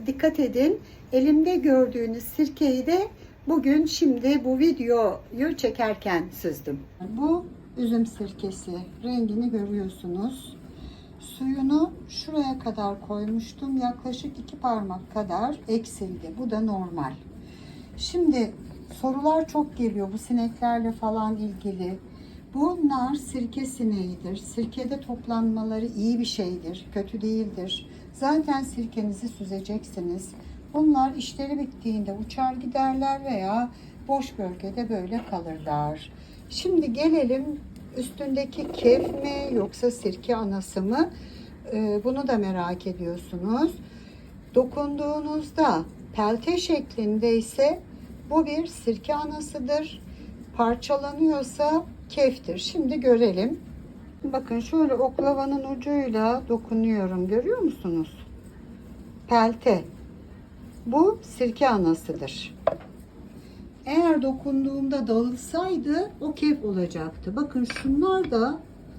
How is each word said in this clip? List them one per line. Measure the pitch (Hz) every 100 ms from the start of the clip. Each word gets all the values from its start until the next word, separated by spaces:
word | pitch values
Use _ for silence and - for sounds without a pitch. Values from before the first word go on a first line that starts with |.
| -
dikkat | 269 311 302
edin. | 247 233 302 427 - - -
Elimde | 262 285 302 339 349
gördüğünüz | 277 262 247 247 226 233
sirkeyi | - - 294 - 285 254 254
de | 359 427 - - - -
bugün | 320 269 302 311
şimdi | - 294 240 262 294
bu | 247 262
videoyu | 330 269 233 233 208 - - 233 311 -
çekerken | 233 - 220 208 202 170 -
süzdüm. | - 175 143 151 139 - - 190
Bu | 226 302 349 359 - - 254
üzüm | 233 226 226
sirkesi. | - 202 - 190 190 - 175 180 -
Rengini | 240 247 214 208 240
görüyorsunuz. | 214 202 202 190 - 175 180 240 - - - - - - - - -
Suyunu | - - 262 269 269 302 349 - -
şuraya | - 311 302 269 262
kadar | 233 214 202 202
koymuştum. | - 208 214 226 226 - 269 262
Yaklaşık | 247 247 254 247 294 254
iki | - -
parmak | 254 220 196 185 -
kadar | 214 196 175 247 302 226
eksildi. | 226 - - 185 170 165 214
Bu | 240
da | 214
normal. | 220 196 175 170 131 - - - - - - - - -
Şimdi | - 349 320 254 214 - - - - -
sorular | 262 269 302 320 320
çok | 302 294 -
geliyor | 226 196 190
bu | 214
sineklerle | - 240 233 - 240 233 226
falan | 226 220 220 214 214
ilgili. | 214 185 202 185 180 190 - - - - -
Bu | 269 320 349 294
nar | 262 254
sirke | 294 - 254 233 269
sineğidir. | 262 - 226 196 180 180 180 202
Sirkede | - 233 226 262 247 277
toplanmaları | - 240 233 226 226 220 220 220 240
iyi | 202 226 240
bir |
şeydir. | 226 - 180 180 160 185 -
Kötü | 202 196 214
değildir. | 220 220 208 185 185 - - - -
Zaten | - 269 311 302 269
sirkenizi | 262 240 226 226 208 196 240
süzeceksiniz. | - 190 196 190 220 - 190 175 185 - - - - -
Bunlar | 294 311 277 262
işleri | 269 - - 277 285
bittiğinde | 254 - 226 214 196
uçar | 202 220 269 262
giderler | 254 247 277 269 262 269 277
veya | 277 208 190 226 247 - - - -
boş | 277 262 -
bölgede | 185 180 196 233 226
böyle | 208 180 226 -
kalırlar. | 180 165 156 151 147 147 156 - - - - -
Şimdi | - 370 339 277
gelelim | 247 320 320 247 269 285 294 - - - 262
üstündeki | 247 - 277 269 269 - -
kef | - 240 269 -
mi | 277 285 277 277
yoksa | 240 202 - 247
sirke | 240 196 185 - 226
anası | 202 196 - 190
mı? | 190 269 339 - - - - - -
Ee, | 220 214 208
bunu | 233 269 269
da | 226
merak | 196 185 175 180 190
ediyorsunuz. | 180 170 175 - 175 190 240 330 - - - - - - - -
Dokunduğunuzda | 247 254 294 285 285 294 302 294 311 302 320 285 165 170 - -
pelte | - 208 233 330 349
şeklinde | - 294 - - 214 214 233 226
ise | 226 - 285 349 - - - - -
bu | 311 302
bir | 302 330
sirke | - 233 208 -
anasıdır. | 294 302 302 294 285 247 302 311 - - - - - - -
Parçalanıyorsa | 233 240 - 277 285 285 320 285 254 - 294 320 - - -
keftir. | 294 269 262 - 180
Şimdi | - 349 262 285
görelim. | 254 233 233 185 233 320 - - - - - -
Bakın | 277 262 - 233
şöyle | 233 320 294
oklavanın | 240 262 262 277 277 269 277 269 269
ucuyla | 285 285 254 220 220 254 254
dokunuyorum. | 233 - 226 226 214 185 185 185
Görüyor | 220 311 494
musunuz? | 320 - 180 165 160 - - - - - - - - - - - -
Pelte. | 233 226 226 247 180 - - - - - - - - - - 233
Bu | 277 381 453
sirke | - - 247 220 269
anasıdır. | 208 165 165 - 156 135 - - - - - - - - - - - - - - - 269
Eğer | 320 339 294
dokunduğumda | 269 262 285 269 269 277 269 277 220
dağılsaydı | 226 247 247 - 330 381 349 294 320 415 -
o | 302
kef | - 302 294
olacaktı. | 214 185 175 170 160 - 185 226
Bakın | 294 254
şunlar | 240 - 269 285 370 381 359
da | 226 254 311 - - -